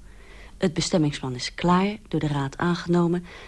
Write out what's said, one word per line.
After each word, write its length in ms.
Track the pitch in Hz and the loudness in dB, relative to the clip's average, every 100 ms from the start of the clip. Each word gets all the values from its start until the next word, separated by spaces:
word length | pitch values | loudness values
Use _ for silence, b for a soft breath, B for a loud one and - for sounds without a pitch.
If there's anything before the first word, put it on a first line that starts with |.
| B B B B B B | B B B B B B
Het 160 | 190 | 0
bestemmingsplan 600 | - - 185 151 147 131 123 | 0 0 2 2 0 -6 -6
is 180 | - | -8
klaar, 420 | - 170 180 196 214 - | -2 2 4 2 -4 -4
door 120 | 160 | -2
de 80 | 151 | 0
raad 300 | 143 139 - | 0 -2 -2
aangenomen... 680 | 175 170 175 175 170 175 175 B | -2 0 2 2 4 0 -4 B